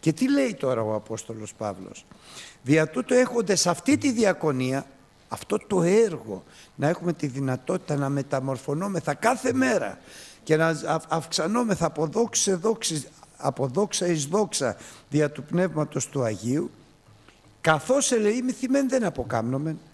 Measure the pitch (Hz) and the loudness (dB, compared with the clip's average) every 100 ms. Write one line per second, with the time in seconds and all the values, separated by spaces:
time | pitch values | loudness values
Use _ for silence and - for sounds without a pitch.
0 | - 160 262 277 262 196 135 120 110 107 | 0 0 2 2 2 0 -2 0 0 -4
1 | - 110 - 113 107 - 107 92 95 - | -4 -10 -10 -12 -12 -8 -8 -8 -14 -18
2 | - - - - - - 123 156 156 247 | -20 -20 -20 -18 -18 -14 2 4 4 -2
3 | - 254 254 240 196 196 175 160 - 285 | 2 4 4 2 0 2 2 0 2 2
4 | 277 233 208 180 156 131 127 135 - - | 2 4 2 4 0 0 0 -2 -6 -18
5 | - _ _ 110 - 160 - 190 170 202 | -20 _ _ -12 -4 -4 0 2 4 6
6 | 226 156 110 95 - - - - 139 175 | 4 0 -8 -10 -12 -20 -20 -2 0 0
7 | 170 160 147 127 135 127 - 185 - 147 | -2 -2 -4 -2 -2 -2 -2 -4 -2 -2
8 | 139 139 139 135 135 127 - 147 196 190 | 0 -2 -2 -4 -2 -6 -4 -4 -2 -4
9 | - 147 214 254 254 262 262 214 110 95 | -4 0 0 2 0 2 2 2 -2 -8
10 | - - - - - 156 165 160 - 160 | -18 -20 -20 -20 0 2 4 0 -2 -4
11 | - 160 - - 165 226 240 185 165 - | -2 -4 -2 -2 0 0 0 0 0 0
12 | 156 208 233 - - 185 202 226 - 156 | -2 0 0 0 0 0 0 0 -2 -4
13 | - - - - 143 135 135 127 202 - | -6 -18 -20 -4 -4 -2 -2 0 -2 0
14 | 180 170 139 190 202 - 131 98 - - | 0 0 0 0 0 0 -2 -4 -12 -20
15 | - 147 147 147 - 170 180 156 147 143 | -4 0 0 -2 -4 0 0 0 -4 -4
16 | - 143 120 104 113 139 - - - _ | -6 -2 -2 -2 -2 -2 -2 -10 -20 _
17 | _ - - - - _ - 156 - 269 | _ -20 -20 -20 -20 _ 2 2 4 2
18 | 269 240 208 240 254 - 254 277 269 262 | 4 2 2 2 -2 -4 0 2 2 2
19 | 208 - 117 123 113 135 156 156 - | 0 -4 -2 -2 0 -2 -4 -6 -12